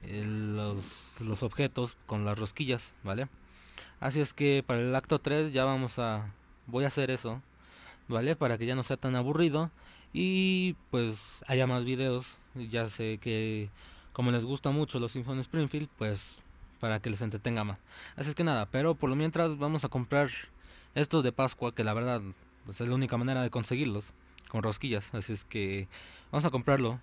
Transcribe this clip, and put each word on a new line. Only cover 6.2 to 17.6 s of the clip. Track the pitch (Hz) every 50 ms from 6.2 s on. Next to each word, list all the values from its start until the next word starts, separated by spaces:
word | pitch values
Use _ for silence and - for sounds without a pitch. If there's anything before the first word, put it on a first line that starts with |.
| 104 101 101 - - - - - _
Voy | - 117 123 139
a | 139
hacer | - - 139 127
eso, | 131 123 - 120 110 127 135 - - - - - - - - - - - - -
¿vale? | 127 113 117 139 165
Para | 156 156 127 117 110
que | 117
ya | 120 127
no | 131 123
sea | - 139 131
tan | - 135 127
aburrido | 127 123 131 147 160 175 165 139 151 160 165 - - - - - - - - -
y, | - 180 185 190 190 190 190 190 185 185 185 170 - - -
pues, | - 127 120 113 110 104 - - - - - -
haya | 135 127 131
más | 127 123 123 123
videos. | 123 131 123 131 131 123 123 127 - - - - - -
Ya | 131 120 113 110 117 113 110
sé | 101 - 117 110 110 104
que | - 123 113 110 110 110 110 107 104 101 - - - - - - - - -
como | - 123 123
les | 120 120 117
gusta | 120 139 135 - 147
mucho | 139 147 151 139 - 131
los | 120 117 -
Simpsons | 135 123 123 135 131 127
Springfield, | - - 160 156 135 - 151 151 147 - -
pues, | 113 107 104 101 - - - - - - - - - - - -
para | - 113 110 107
que | - 123
les | 107 98 120
entretenga | 110 104 110 - 127 117 113